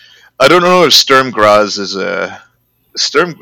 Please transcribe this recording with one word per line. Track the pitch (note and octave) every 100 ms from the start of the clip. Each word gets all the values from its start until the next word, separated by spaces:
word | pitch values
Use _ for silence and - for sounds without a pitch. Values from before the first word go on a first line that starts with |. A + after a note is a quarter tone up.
| _ _ _ -
I | C#3
don't | F3
know | F3 F3+
if | D#3
Sturm | - - C3+ C3
Graz | A2 G#2 G#2 G#2 G2+
is | F#2+ G2
a, | F#2 F#2 F#2 F#2 _ _ _ _ _ -
Sturm, | - C#3 F3 D3